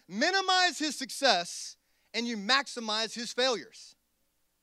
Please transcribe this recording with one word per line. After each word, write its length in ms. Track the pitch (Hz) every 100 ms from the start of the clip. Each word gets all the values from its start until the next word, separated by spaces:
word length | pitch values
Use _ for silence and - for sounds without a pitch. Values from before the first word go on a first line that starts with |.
| -
minimize 720 | 196 320 392 381 370 359 269
his 180 | 302 -
success 800 | 262 - 269 180 175 - - - _ _ _
and 140 | 220 240
you 100 | 220
maximize 760 | 196 269 - 240 220 214 226
his 180 | 220 240
failures. 600 | - 262 208 - - - _ _ _ _ _ _ _